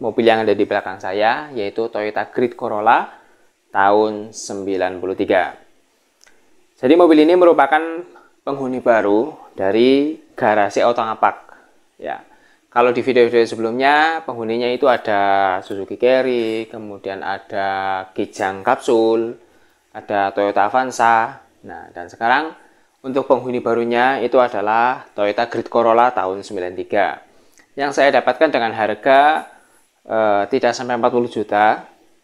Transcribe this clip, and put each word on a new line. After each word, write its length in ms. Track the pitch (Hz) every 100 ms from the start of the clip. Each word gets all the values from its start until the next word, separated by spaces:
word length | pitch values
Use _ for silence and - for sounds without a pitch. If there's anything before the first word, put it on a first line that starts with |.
mobil 240 | 120 104
yang 160 | 113 110
ada 160 | 110 104
di 80 |
belakang 320 | 101 101 95 95
saya, 560 | 98 98 107 139 151
yaitu 400 | 127 101 107 117
Toyota 340 | 104 107 101 107
Grid 240 | - 123 -
Corolla 560 | 117 107 110 143 196 - _ _ _ _ _
tahun 640 | 101 98 104 107 104 110
sembilan 720 | - - 101 98 95 92 92
puluh 80 | 90
tiga. 400 | 95 98 95 76 - _ _ _ _ _ _ _ _ _ _ _ _
Jadi, 160 | 131 165
mobil 320 | 175 156 151
ini 80 | 180
merupakan 640 | 175 147 139 156 165 165 175 - _ _
penghuni 400 | - 139 131 127
baru 560 | 123 113 101 104 143 - -
dari 640 | - 95 107 123 139 147 160 _
garasi 480 | - 117 107 101 127
Auto 240 | 107 120
Ngapak. 320 | 110 110 104 - - - _ _ _ _
Ya, 240 | - 62 - _ _ _ _
kalau 180 | 123 123
di 140 | 123
video-video 400 | 117 123 117 120
sebelumnya, 800 | 113 113 113 120 135 147 160 160
penghuninya 480 | 147 120 110 117 123
itu 160 | 123 139
ada 720 | 117 113 101 101 98 98 92
Suzuki 400 | - 98 95 101
Carry, 640 | 123 131 127 120 110 110 110
kemudian 480 | 117 107 98 98 98
ada 880 | 80 98 - 104 98 98 95 95 92 -
Kijang 480 | 101 - 98 98
Kapsul, 720 | 98 131 - 113 113 113 113 123 _ _ _ _ _
ada 400 | 110 - 104 98
Toyota 400 | 98 101 101 104
Avanza. 720 | 127 131 120 117 113 120 139 _ _ 104
Nah, 240 | 85 82
dan 160 | 85 87
sekarang 480 | - 117 131 160 - _ _ _ _
untuk 320 | 135 135 131
penghuni 320 | 127 127 123
barunya 560 | 117 117 117 120 127 135
itu 160 | 120 131
adalah 720 | 120 107 104 113 123 135 - -
Toyota 320 | 104 104 117
Grid 240 | 117 117
Corolla 400 | 120 117 113 123
tahun 320 | 92 92 98
sembilan 320 | 95 101 90 92
tiga, 400 | 90 104 87 - - _ _ _ _
yang 240 | - 143 139
saya 160 | 143
dapatkan 400 | 131 127 127 156
dengan 240 | 135 113 107
harga, 720 | 104 107 139 135 147 156 - - _ _ _ _
eh, 400 | - 110 107 101 101
tidak 240 | 131 120 120
sampai 240 | 123 120
empat 80 | 120
puluh 240 | 123 120
juta. 560 | 117 104 104 107 131 - _ _ _